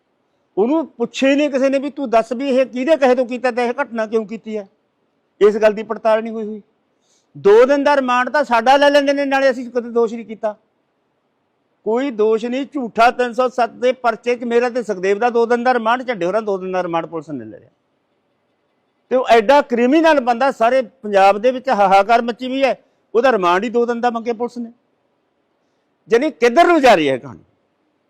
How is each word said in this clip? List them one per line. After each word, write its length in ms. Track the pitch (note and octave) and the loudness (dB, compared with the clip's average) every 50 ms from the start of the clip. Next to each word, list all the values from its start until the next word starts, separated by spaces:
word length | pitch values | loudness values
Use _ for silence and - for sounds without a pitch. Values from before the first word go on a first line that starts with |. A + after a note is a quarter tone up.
| _ _ _ _ _ _ _ _ _ _ _ | _ _ _ _ _ _ _ _ _ _ _
ਉਹਨੂੰ 280 | F3+ G#3 A#3 D#4 E4 C#4+ A3+ | -2 -2 0 0 -2 -4 -6
ਪੁੱਛੇ 400 | _ - A#3+ A#3 - - C4+ C4+ | _ -8 -8 -8 -4 -2 0 2
ਹੀ 60 | C#4+ | 2
ਨਹੀਂ 140 | C#4 D4+ C#4+ | 2 0 -2
ਕਿਸੇ 200 | C#4 B3+ C4+ C#4 | -2 -2 0 0
ਨੇ 100 | C4+ C#4 | -2 -2
ਵੀ 100 | C4 D4 | -4 -6
ਤੂੰ 200 | - D4 C#4 A3 | -8 -8 -4 -2
ਦੱਸ 220 | A3+ A3+ A3 - B3+ | -2 -2 -2 -2 -6
ਵੀ 160 | A3+ C#4+ C#4 | -6 -4 -2
ਇਹ 160 | A#3+ C4 C4 | 0 0 -2
ਕਿਹਦੇ 300 | A3+ G#3 B3 C4 D#4 D#4+ | -2 -4 -4 -2 0 0
ਕਹੇ 180 | C4 C#4 B3 B3+ | 2 2 2 2
ਤੋਂ 100 | C4 B3+ | 0 -2
ਕੀਤਾ 260 | G#3+ B3+ A#3 B3+ B3+ | -4 -6 -6 -6 -4
ਤੇ 140 | A3+ A#3+ B3 | -2 -2 -4
ਇਹ 80 | A#3 A#3+ | -4 -4
ਘਟਨਾ 320 | B3+ C#4 - A#3 A3+ A3 | -6 -8 -6 -6 -8 -6
ਕਿਉਂ 180 | G#3 A3+ A3 A3 | -4 -4 -4 -4
ਕੀਤੀ 300 | F3+ A3+ - - A3 A3 | -6 -12 -14 -12 -10 -10
ਹੈ, 100 | G#3 G3 - _ _ _ _ _ _ _ _ _ _ _ _ _ - | -10 -12 -14 _ _ _ _ _ _ _ _ _ _ _ _ _ 2
ਇਸ 160 | G3 G#3+ G3+ | 2 2 2
ਗੱਲ 160 | A3 A3 G#3+ G3+ | 2 0 0 0
ਦੀ 100 | G#3+ A3 | -2 -6
ਪੜਤਾਲ 400 | A3 A3 G#3 - A3 A3 A3 A3 | -8 -8 -4 -2 0 0 -2 -2
ਨਹੀਂ 100 | A#3 A3 | -6 -10
ਹੋਈ 120 | A3+ G#3+ | -10 -10
ਹੋਈ। 160 | G#3 A3 G#3 - _ _ _ _ _ _ _ _ _ _ _ _ _ - | -10 -12 -14 -18 _ _ _ _ _ _ _ _ _ _ _ _ _ -8
ਦੋ 300 | D3 C#3 G3 G#3 A3+ B3+ | 0 4 6 6 6 6
ਦਿਨ 180 | B3+ C#4+ C#4 C#4 | 4 2 2 2
ਦਾ 120 | C#4+ D4 | 2 0
ਰਿਮਾਂਡ 340 | C#4 C4 B3 B3 B3 B3+ B3+ | 0 0 0 0 0 -2 0
ਤਾਂ 140 | A#3+ D4+ C4+ | -2 -2 0
ਸਾਡਾ 300 | A3+ A#3 A3+ A3+ B3+ C4+ | 0 0 2 4 4 4
ਲੈ 120 | C#4 C#4+ C#4+ | 4 4 4
ਲੈਂਦੇ 240 | C#4+ D4 C#4 C#4+ C#4 | 4 2 2 0 -2
ਨੇ, 120 | C#4+ C#4+ | -2 -2
ਨਾਲੇ 240 | C4+ C#4 C4+ C4+ C4+ | -2 0 0 2 0
ਅਸੀਂ 180 | A#3+ C4 B3 A#3 | 0 -2 -6 -8
ਕਦੇ 180 | A#3+ B3 A3+ A#3+ | -6 -8 -6 -4
ਦੋਸ਼ 220 | A3+ A#3 A#3 G3+ A#3 | -2 -2 -2 -2 -4
ਨਹੀਂ 120 | A#3 A3 | -8 -14
ਕੀਤਾ, 300 | G3+ A3+ - - G#3+ G#3 _ _ _ _ _ _ _ _ _ _ _ _ _ _ _ _ _ _ _ _ _ _ _ _ _ - | -14 -12 -8 -8 -8 -8 _ _ _ _ _ _ _ _ _ _ _ _ _ _ _ _ _ _ _ _ _ _ _ _ _ -6
ਕੋਈ 240 | G#3 A3 B3 C#4 C#4+ | -4 -2 -2 -2 -4
ਦੋਸ਼ 340 | A3+ G3+ G#3 A3 A3 G#3+ A3+ | -2 -2 0 0 0 0 -2
ਨਹੀਂ। 200 | A#3+ B3 C4+ C#4 | -4 -6 -6 -6
ਝੂਠਾ 420 | - - D4 B3 G#3+ - A3 A3+ B3 | -8 -8 -8 -8 -4 0 2 2 2
ਤਿੰਨ 220 | A#3+ A#3+ B3 A#3+ A3 | 2 0 -4 -4 -2
ਸੌ 140 | A#3+ B3+ B3 | -2 -2 -2
ਸੱਤ 220 | - B3+ A#3 A#3 - | -2 -2 -4 -4 -4
ਦੇ 180 | G3+ A#3 B3+ B3+ | -2 -2 -2 -2
ਪਰਚੇ 420 | B3+ - A#3 A3 - - A#3+ B3 | -2 -2 -4 -4 -4 -4 -4 -4
'ਚ 80 | A#3 B3 | -4 -4
ਮੇਰਾ 260 | A#3 A#3 A#3+ B3 B3 | -2 0 0 0 -2
ਤੇ 120 | A3+ B3+ G#3+ | -4 -6 -6
ਸੁਖਦੇਵ 360 | G#3 G3+ F#3 F3+ G3 G3+ G3+ | -6 -6 -4 -2 -2 0 0
ਦਾ 100 | A#3 B3 | 0 0
ਦੋ 160 | A3+ A#3 A#3 | 0 0 0
ਦਿਨ 180 | A3 A#3+ A#3+ A#3 | 0 0 0 0
ਦਾ 100 | B3+ B3+ | 0 0
ਰਿਮਾਂਡ, 300 | A#3+ A3 A3 A#3+ B3 B3+ | 0 0 -2 -2 -2 -4
ਝੰਡੇ 220 | B3 A#3+ F#3 E3+ | -6 -6 -4 -4
ਹੋਰਾਂ 160 | F3+ F#3+ A3 | -2 -2 -2
ਦੋ 160 | A3 G#3 G3 | -4 -4 -6
ਦਿਨ 140 | F#3 F#3 F#3+ | -6 -6 -6
ਦਾ 100 | F#3 F#3 F3+ | -6 -6 -4
ਰਿਮਾਂਡ 220 | F3 E3 E3 E3 | -4 -4 -6 -6
ਪੁਲਿਸ 240 | D#3 E3 D#3+ D3 D#3 | -6 -10 -12 -12 -12
ਨੇ 160 | D3 B2 A2 | -12 -14 -14
ਲੈ 140 | A2 F#2+ E2+ | -16 -18 -20
ਲਿਆ। 100 | F2 F2+ _ _ _ _ _ _ _ _ _ _ _ _ _ _ _ _ _ _ _ _ _ _ _ _ _ _ _ - | -20 _ _ _ _ _ _ _ _ _ _ _ _ _ _ _ _ _ _ _ _ _ _ _ _ _ _ _ _ -2
ਤੇ 40 | A#3+ | -2
ਉਹ 120 | C4 - - | 0 2 4
ਐਡਾ 320 | A3+ A#3 G#3 G3+ C#4 D4 - | 4 4 4 4 4 4 4
ਕ੍ਰਿਮੀਨਲ 560 | - B3 A3+ A#3+ B3 D4 E4 D#4+ E4 D4+ C#4+ | 2 0 0 2 2 4 4 4 4 2 2
ਬੰਦਾ, 280 | A#3 B3 A#3 A#3 C4 C#4 - | 2 0 0 0 0 -2 0
ਸਾਰੇ 280 | - A3+ A#3 B3+ C4+ | 0 0 2 2 0
ਪੰਜਾਬ 560 | B3 G3+ _ _ - G#3 G3+ F#3+ F#3+ G3 G3 | -2 -4 _ _ -6 0 2 4 4 4 4
ਦੇ 140 | G#3 G#3+ B3+ | 2 0 -2
ਵਿੱਚ 180 | B3+ B3+ B3 C4 | -2 -2 -2 -2
ਹਾਹਾਕਾਰ 500 | A#3+ G3+ G3+ F#3 G3 G3 G3+ G#3 A#3 B3 | 0 2 4 4 4 4 4 4 2 0
ਮੱਚੀ 260 | A#3 A#3+ A3+ - B3+ | 0 -2 -6 -8 -8
ਹੋਈ 160 | B3+ C4 C4+ C4+ | -6 -4 -2 -2
ਹੈ, 120 | B3+ G3 - _ _ _ _ _ _ - | -2 -2 -4 _ _ _ _ _ _ 0
ਉਹਦਾ 180 | A3+ A#3+ C4 | 2 2 2
ਰਿਮਾਂਡ 320 | A#3 G3+ F3+ F3 F3 F#3 A3 | 2 2 2 0 0 0 -2
ਹੀ 60 | B3 | -2
ਦੋ 160 | G#3 A#3+ A#3+ | -2 -2 -2
ਦਿਨ 160 | A3+ A#3 A#3 | -2 -2 -2
ਦਾ 80 | A3+ B3 | -2 -4
ਮੰਗਿਆ 240 | A3+ A3+ A3 A#3+ A#3 | -4 -4 -6 -8 -8
ਪੁਲਿਸ 240 | G#3 B3 A#3 - | -8 -8 -10 -10
ਨੇ। 140 | A#3+ A#3 A3+ A#3+ _ _ _ _ _ _ _ _ _ _ _ _ _ _ _ _ _ _ _ _ _ _ _ _ _ _ - | -12 -16 -16 -18 _ _ _ _ _ _ _ _ _ _ _ _ _ _ _ _ _ _ _ _ _ _ _ _ _ _ -2
ਜਾਣੀ 220 | G#3+ A#3 D4 D#4 | 0 0 0 -2
ਕਿੱਧਰ 360 | - - A#3 A#3+ A#3 E4+ F4 | -2 0 -2 2 4 4 4
ਨੂੰ 140 | F4 F4 D#4 | 4 4 4
ਜਾ 140 | C4+ B3 G#3 | 6 6 6
ਰਹੀ 140 | E3+ D3+ C3+ | 4 2 0
ਹੈ 80 | C3+ | -2
ਕਹਾਣੀ? 260 | A#2+ C#3 C3 G2 D#2+ _ _ _ _ _ _ _ _ _ _ _ _ _ | -4 -6 -12 -20 -20 _ _ _ _ _ _ _ _ _ _ _ _ _